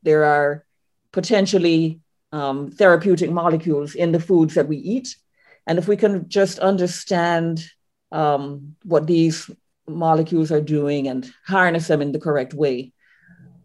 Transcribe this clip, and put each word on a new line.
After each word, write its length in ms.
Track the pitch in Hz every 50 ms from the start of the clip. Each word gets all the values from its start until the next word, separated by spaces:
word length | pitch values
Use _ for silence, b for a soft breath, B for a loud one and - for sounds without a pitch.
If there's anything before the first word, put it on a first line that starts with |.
| _
there 200 | 165 156 151 151
are 400 | 151 147 147 147 143 147 151 _ _ _ _ _ _ _ _ _ _
potentially, 880 | - 190 180 - 233 202 190 190 202 185 170 170 165 160 165 160 160 165 _ _ _ _ _ _
um, 380 | - 151 143 139 135 139 143 135
therapeutic 600 | - - 208 185 175 170 165 202 180 160 180 151
molecules 640 | 165 175 165 175 160 160 165 175 151 143 147 147 -
in 160 | - 175 170
the 80 | 165 170
foods 340 | 165 - 190 170 160 156 -
that 140 | 180 143 147
we 100 | 156 139
eat. 380 | - 175 220 262 247 - - _ _ _ b b b b b b b
And 140 | - 165 170
if 80 | 165 196
we 100 | 208 202
can 320 | 220 208 202 185 170 -
just 300 | - 196 196 185 190 -
understand, 1040 | - 190 196 185 180 180 175 - - - 196 175 170 170 170 165 165 165 165 160 160 - _ _ _ _ _ _ _ _
um, 640 | - 160 156 147 147 139 139 139 143 143 139 143 156 _ _
what 240 | 190 165 151 156 156
these 420 | 175 165 165 165 160 - - - - _ _ _ _ _ _ -
molecules 640 | 156 170 170 160 160 156 165 160 180 165 160 151
are 100 | 165 151
doing 460 | 151 143 156 147 143 143 147 143 135 135
and 200 | 127 131 127 - - _ _ -
harness 400 | 190 190 185 180 165 170 160 -
them 160 | 165 151 143
in 80 | 143
the 80 | 135 151
correct 340 | - 170 147 143 127 131 -
way, 400 | 143 151 139 127 123 135 131 _ b b b b b b b b b b b b b b